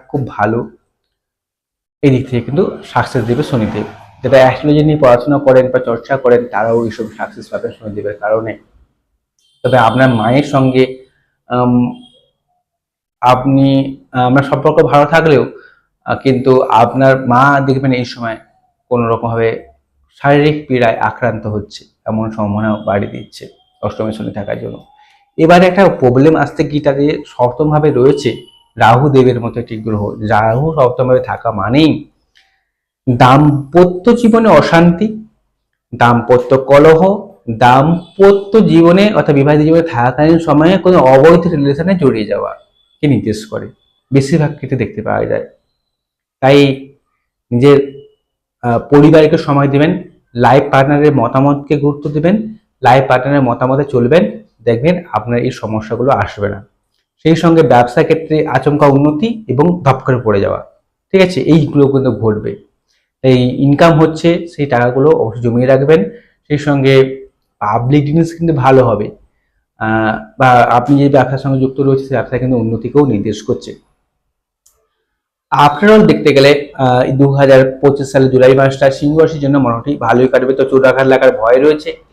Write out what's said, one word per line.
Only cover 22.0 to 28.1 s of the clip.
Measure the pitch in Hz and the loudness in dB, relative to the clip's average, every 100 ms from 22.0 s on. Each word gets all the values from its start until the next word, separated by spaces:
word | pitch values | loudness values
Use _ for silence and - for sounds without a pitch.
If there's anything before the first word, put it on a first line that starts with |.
| - | -8
এমন | 110 113 | -6 -6
সম্ভাবনা | 110 104 104 110 104 101 | -6 -6 -4 -4 -4 -4
বাড়িয়ে | 104 104 | -4 -6
দিচ্ছে | 62 - - - _ _ _ | -10 -18 -20 -20 _ _ _
অষ্টমী | 107 - 110 | -10 -8 -8
শনি | 110 110 | -8 -10
থাকার | 104 101 117 | -10 -10 -10
জন্য। | 117 117 _ _ _ _ _ - | -12 -16 _ _ _ _ _ 0
এবারে | 160 175 180 | 4 4 4
একটা | 196 185 | 2 0
প্রবলেম | - 127 127 151 151 | 2 0 4 2 2
আসতে | 143 - | -2 -4
কি, | 143 147 | -6 -4
তাদের | 147 139 147 - - | -2 -2 -2 -4 -10
সপ্তমভাবে | - 123 - 151 151 151 | -4 -4 -2 -2 0 0
রয়েছে | 123 135 | 2 2